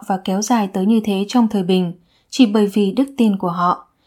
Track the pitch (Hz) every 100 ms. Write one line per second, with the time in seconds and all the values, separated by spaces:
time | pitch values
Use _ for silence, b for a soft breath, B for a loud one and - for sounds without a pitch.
0 | - 190 190 190 214 233 196 196 190 226
1 | 214 196 202 247 220 208 180 185 175 -
2 | _ _ _ - 226 214 208 208 196 190
3 | 277 - 220 196 180 170 180 - - _